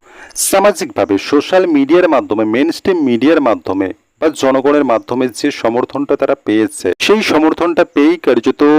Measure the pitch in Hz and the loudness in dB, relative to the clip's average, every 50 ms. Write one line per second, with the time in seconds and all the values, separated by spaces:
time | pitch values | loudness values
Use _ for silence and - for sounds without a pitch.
0 | _ _ - - - - - - - - 202 196 196 208 202 - 190 - - - | _ _ -20 -20 -20 -20 -10 -8 -6 -2 0 2 2 2 0 0 -6 -8 -2 -4
1 | 98 - 98 98 - - 143 147 - - 185 185 185 175 156 139 139 135 165 180 | 0 0 0 -2 -2 0 0 0 0 2 0 0 2 2 2 0 2 2 2 2
2 | 180 170 147 123 104 92 107 110 110 107 110 127 147 170 156 - - - 185 170 | 4 4 2 0 0 -2 -4 -2 -2 -2 0 0 0 -2 -2 -4 -4 -2 -2 0
3 | 143 127 117 113 131 151 165 156 139 120 104 87 - - 95 95 95 92 - _ | 0 0 0 2 2 2 2 2 2 0 -2 -2 -4 -8 -4 -4 -4 -6 -6 _
4 | _ _ _ - - 160 147 - 135 135 131 135 127 143 147 147 143 123 113 104 | _ _ _ -4 -4 -4 -2 0 -2 0 0 2 2 2 2 2 2 2 0 -2
5 | - - 123 131 127 127 - - - 147 131 - - 113 117 123 123 - - 135 | -2 -4 -4 -4 -4 -4 -4 -4 -4 -4 -4 -2 -4 -4 -2 -2 -4 -4 -4 -8
6 | 143 - 143 - 135 - 135 - - - 107 110 110 98 - - - 92 87 - | -4 -2 -2 -2 0 -2 -2 -4 -2 -2 0 0 0 -2 -4 -6 -4 -4 -4 -2
7 | - - 202 220 202 - - 151 156 156 156 - 165 175 165 175 170 - - 156 | 0 0 0 0 0 -2 0 2 2 0 0 0 -4 -4 0 0 -2 0 0 2
8 | 143 160 175 165 - 143 123 117 - 131 - - 147 147 151 | 2 2 2 0 0 0 0 0 0 -2 0 2 2 4 4